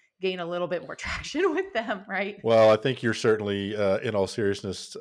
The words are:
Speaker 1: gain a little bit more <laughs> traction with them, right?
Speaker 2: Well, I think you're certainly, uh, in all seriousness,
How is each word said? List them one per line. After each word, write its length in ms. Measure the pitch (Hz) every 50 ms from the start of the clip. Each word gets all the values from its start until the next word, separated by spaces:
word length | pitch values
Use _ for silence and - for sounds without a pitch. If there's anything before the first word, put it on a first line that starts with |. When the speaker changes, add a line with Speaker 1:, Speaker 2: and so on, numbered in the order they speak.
| _ _ _ _
Speaker 1:
gain 200 | 185 190 185 180
a 60 | 170
little 200 | 170 175 175 175
bit 160 | - 180 170
more 140 | - - -
<laughs> 0 |
traction 580 | - - - - - - - - 302 381 359 302
with 180 | 370 381 381
them, 320 | - 220 226 226 214 190 196 -
right? 320 | 196 185 202 202 202 -
Speaker 2:
Well, 280 | - 113 113 113 110 110
I 60 | 107
think 280 | 107 - 135 127 - -
you're 100 | 113 107
certainly, 600 | - - 113 110 104 104 104 101 101 98 98 107
uh, 220 | 104 101 98 95 -
in 180 | - 117 107
all 100 | 101 95
seriousness, 720 | 92 - - 107 98 98 - - 98 90 - - - - -